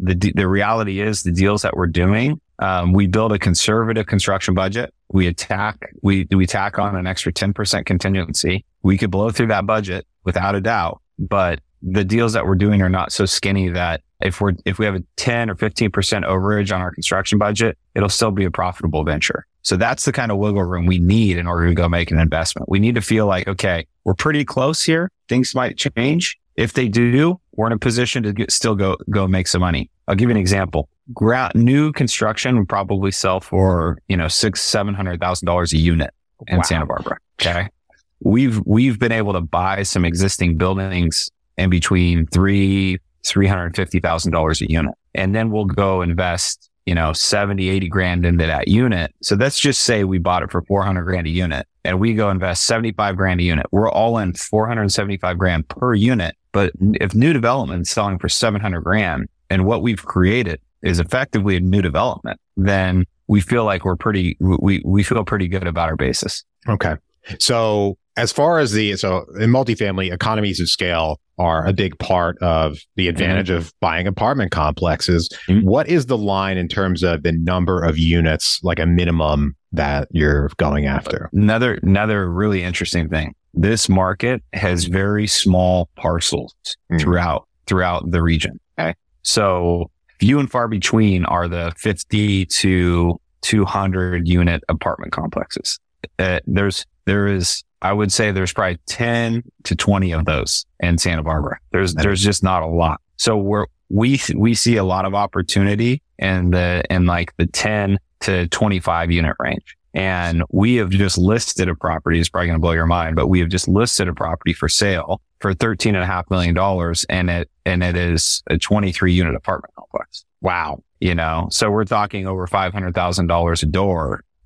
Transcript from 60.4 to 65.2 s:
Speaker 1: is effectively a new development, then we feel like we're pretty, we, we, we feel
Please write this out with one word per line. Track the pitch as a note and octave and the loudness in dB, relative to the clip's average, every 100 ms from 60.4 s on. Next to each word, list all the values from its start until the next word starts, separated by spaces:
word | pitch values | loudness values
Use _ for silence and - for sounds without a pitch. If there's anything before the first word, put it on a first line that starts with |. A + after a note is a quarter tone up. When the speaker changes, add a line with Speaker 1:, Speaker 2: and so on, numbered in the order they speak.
| G2 D#2 _ _ | -2 -6 _ _
Speaker 1:
is | - E2+ | -2 0
effectively | E2+ B2+ C3+ A2 G2 F2+ | 0 -2 0 0 2 2
a | |
new | F#2 G2 | 2 2
development, | F2+ D#2 A#2 - - - _ - | 2 0 -2 -4 -10 -12 _ -2
then | G2 G2 F#2 F#2 F2+ _ - | 0 2 2 0 0 _ 0
we | G#2 | 2
feel | - A#2+ | 2 2
like | G#2+ F#2 | 2 0
we're | F#2+ F2+ | -2 -2
pretty, | A2 G2+ F2+ - | 0 0 0 0
we, | F#2 F2+ | 0 2
we, | G2 G2 | 2 0
we | - G2 | 2 2
feel | F#2+ A2+ | 2 0